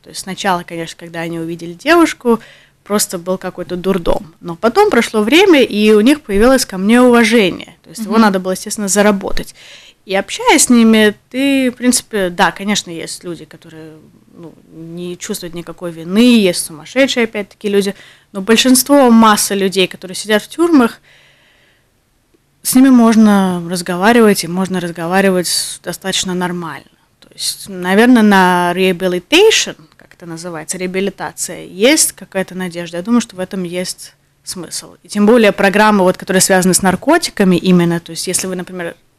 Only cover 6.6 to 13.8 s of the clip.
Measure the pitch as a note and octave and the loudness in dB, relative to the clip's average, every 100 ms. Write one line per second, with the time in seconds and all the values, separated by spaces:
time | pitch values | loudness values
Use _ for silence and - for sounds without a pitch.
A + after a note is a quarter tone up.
6.6 | - F#3 G3 A#3+ B3+ A#3 A3 A#3 F#3 - | 0 -4 2 4 6 4 4 2 2 -2
7.6 | - _ - G3 G#3+ A3 A3 F#3+ F#3 F#3 | -14 _ -20 -12 -2 2 2 0 -4 -6
8.6 | G#3 G#3 G3 G#3 G#3 G3 - - - - | -8 -8 -2 0 2 0 -2 -4 -4 -18
9.6 | - - - _ - F#3+ G3 - A#4+ F4 | -20 -20 -20 _ -6 -6 -4 -4 2 2
10.6 | - A#3+ A3+ A3 G#3+ G3+ _ B3 C#4 C4+ | 4 4 6 4 2 0 _ -4 0 0
11.6 | B3+ A#3+ B3 B3 - G#3+ F3+ F3 F3+ E3+ | -2 0 -2 -2 -4 -4 -4 0 -2 -2
12.6 | G3+ G3+ - E3 - - F3+ D#3+ D3 D#3+ | -4 -4 -6 -14 -12 -14 -12 -14 -16 -20
13.6 | E3 D#3+ | -20 -20